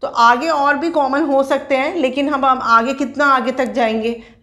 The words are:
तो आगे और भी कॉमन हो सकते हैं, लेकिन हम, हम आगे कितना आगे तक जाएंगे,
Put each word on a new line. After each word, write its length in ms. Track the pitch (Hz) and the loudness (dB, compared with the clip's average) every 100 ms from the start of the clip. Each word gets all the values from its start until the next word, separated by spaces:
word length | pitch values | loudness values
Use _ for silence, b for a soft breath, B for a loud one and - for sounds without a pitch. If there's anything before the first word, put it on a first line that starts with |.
तो 60 | - | -6
आगे 400 | - 233 247 320 | 2 4 4 0
और 300 | 302 277 285 | 0 0 0
भी 120 | 330 | -2
कॉमन 320 | 320 269 277 | -2 0 0
हो 220 | 311 269 | 0 0
सकते 320 | 269 277 277 262 | 0 -2 0 -2
हैं, 200 | 277 359 | -2 -2
लेकिन 340 | 254 262 285 | -2 -2 -2
हम, 160 | 285 269 | 0 2
हम 140 | 254 | 0
आगे 300 | 226 226 233 | 4 4 4
कितना 320 | 269 277 - 285 | -2 -6 0 2
आगे 260 | 269 240 | 2 0
तक 140 | 254 254 | -4 -4
जाएंगे, 560 | 208 226 226 226 233 B B | -2 -2 -2 -4 -6 B B